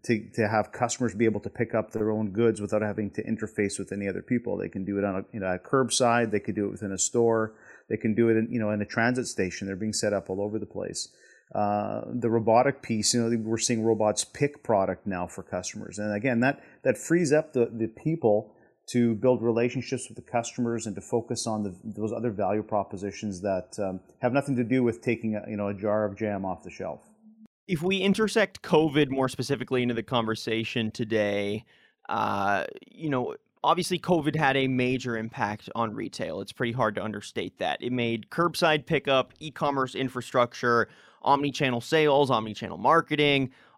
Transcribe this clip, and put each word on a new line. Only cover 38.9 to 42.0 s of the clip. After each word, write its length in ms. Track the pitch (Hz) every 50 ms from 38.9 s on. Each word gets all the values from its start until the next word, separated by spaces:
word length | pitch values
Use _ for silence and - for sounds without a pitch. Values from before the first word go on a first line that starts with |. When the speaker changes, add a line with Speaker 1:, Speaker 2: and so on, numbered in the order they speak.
| 165 139 - 143 135 131 127 - - -
Speaker 2:
e-commerce 560 | 151 156 - - 160 147 139 139 131 123 -
infrastructure, 920 | - 131 123 - 123 - - - 127 120 120 - - - 120 120 117 107 - - - - - _ _
omni-channel 600 | - - 139 139 143 143 131 - 151 131 123 120
sales, 500 | 117 - 160 160